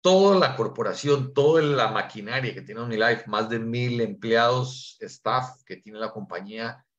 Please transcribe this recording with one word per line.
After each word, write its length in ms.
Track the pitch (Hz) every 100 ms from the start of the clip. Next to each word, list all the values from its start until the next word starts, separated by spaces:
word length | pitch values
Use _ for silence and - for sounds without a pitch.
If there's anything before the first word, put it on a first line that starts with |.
Toda 360 | 180 185 196 190
la 200 | 139 -
corporación, 760 | 113 - 104 90 143 143 127
toda 280 | 143 143 165
la 260 | 151 135 110
maquinaria 680 | 107 - 110 104 127 123
que 100 | 98
tiene 180 | 95 110
OmniLife, 480 | 120 110 113 110 -
más 200 | 107 110
de 100 | 113
mil 420 | 113 120 123 120
empleados, 960 | 110 98 113 117 120 127 131 - - -
staff 640 | 101 - 110 127 127 -
que 140 | _ 110
tiene 220 | 107 107
la 120 | 110
compañía 760 | 107 98 90 101 110 113 - _